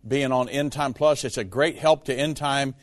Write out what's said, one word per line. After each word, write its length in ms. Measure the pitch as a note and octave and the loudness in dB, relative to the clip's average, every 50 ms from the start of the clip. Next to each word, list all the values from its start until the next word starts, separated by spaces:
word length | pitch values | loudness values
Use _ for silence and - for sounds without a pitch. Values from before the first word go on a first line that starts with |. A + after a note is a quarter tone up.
| - | -6
being 280 | G#2+ C3 C#3+ C#3 C3 C3 | -2 0 0 2 2 2
on 160 | B2+ B2+ A#2 | 0 0 0
End 240 | C3 C#3 D3 C#3 - | -2 -2 -2 -2 -2
Time 200 | D3 C#3+ C3+ A#2+ | -2 -4 -4 -2
Plus. 300 | - D3+ D3+ D3 - - | 2 2 2 2 2 -2
It's 140 | A#2 - | -4 -6
a 80 | B2+ G#2 | -6 -6
great 320 | F#2 G2 C3 D3 E3+ - | -4 0 0 0 0 0
help 280 | - D#3+ D#3 D#3 C3+ - | 2 4 4 4 4 2
to 80 | C#3 B2+ | -2 -2
End 220 | B2+ C#3+ D#3+ D3 | -2 -2 -2 -4
Time, 400 | - D3 C#3 C#3 C#3 C#3 C3+ C3 - | -4 -2 -2 0 0 -2 -2 -6 -10